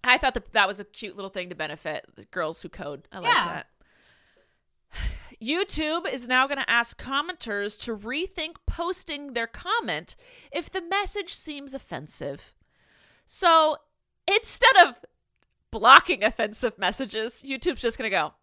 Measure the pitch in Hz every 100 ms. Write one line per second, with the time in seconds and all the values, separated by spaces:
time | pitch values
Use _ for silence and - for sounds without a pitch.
0 | 254 247 262 240 - 220 196 196 202 -
1 | 214 202 196 190 180 160 156 151 160 147
2 | - - - 180 156 165 - - 143 143
3 | _ - 285 440 180 160 - _ _ _
4 | _ _ _ _ _ _ _ _ _ -
5 | - - - - 220 330 415 - 302 330
6 | 330 254 240 254 269 277 - 233 233 -
7 | 247 269 330 349 233 202 202 - - 214
8 | 214 277 370 - 320 - - - 339 359
9 | - 285 285 240 226 - 359 440 269 156
10 | 170 - - - - - - 381 339 392
11 | 403 415 370 - - 285 277 262 - 143
12 | 147 - 139 139 - _ _ _ _ _
13 | _ _ - - 359 330 311 - _ _
14 | _ _ - 403 - - 523 415 311 233
15 | - _ _ _ _ _ _ 220 226 285
16 | - 262 208 - 220 214 233 - 277 226
17 | 247 220 226 - 269 262 359 359 240 -
18 | 220 190 151 _